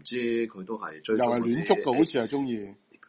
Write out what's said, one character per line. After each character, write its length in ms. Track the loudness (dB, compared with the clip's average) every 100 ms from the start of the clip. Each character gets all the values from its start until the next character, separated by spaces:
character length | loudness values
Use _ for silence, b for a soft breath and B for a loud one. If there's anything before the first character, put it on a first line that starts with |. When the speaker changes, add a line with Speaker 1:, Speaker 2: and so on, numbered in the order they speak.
Speaker 1:
知， 420 | -6 -4 -2 0 -2
佢 180 | -6
都 140 | -10 -10
係 220 | -10 -8
追 160 | 0 2
蹤 80 |
嗰 0 |
啲 20 | 4
Speaker 2:
又 80 |
係 60 | 2
亂 240 | 2 0 2
捉 100 | 2
嘅， 200 | 4 2
好 60 |
似 140 | 2 2
係 80 | 0
鍾 180 | -2 -4
意。 280 | -6 -8 -16 _ -20